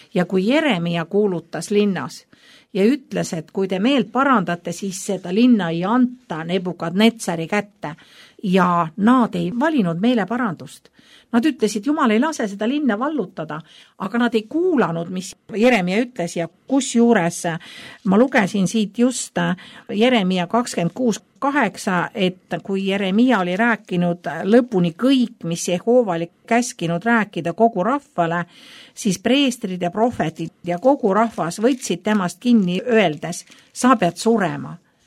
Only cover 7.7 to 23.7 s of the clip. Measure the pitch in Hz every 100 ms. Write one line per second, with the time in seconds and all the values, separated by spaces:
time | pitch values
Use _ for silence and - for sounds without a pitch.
7.7 | _ 151 170 - - - - 202 185 180
8.7 | 175 170 - 208 254 220 180 175 233 302
9.7 | 311 180 165 226 247 - 247 240 160 127
10.7 | - _ _ _ - _ 233 302 247 214
11.7 | 214 208 311 262 214 302 302 220 202 214
12.7 | 294 285 202 269 311 185 - 160 156 -
13.7 | - - _ 202 233 240 226 214 311 370
14.7 | 294 170 165 170 185 - - _ 190 240
15.7 | 233 180 196 247 - 170 175 165 - _
16.7 | 277 262 233 233 220 170 175 170 165 -
17.7 | - - - - 196 262 247 185 202 180
18.7 | 226 208 - 240 247 - - 175 180 -
19.7 | - - 196 240 240 185 185 170 226 240
20.7 | - 170 - 254 196 - _ 277 285 214
21.7 | - - 180 156 214 185 185 _ 175 -
22.7 | 196 196 196 196 196 254 220 175 185 233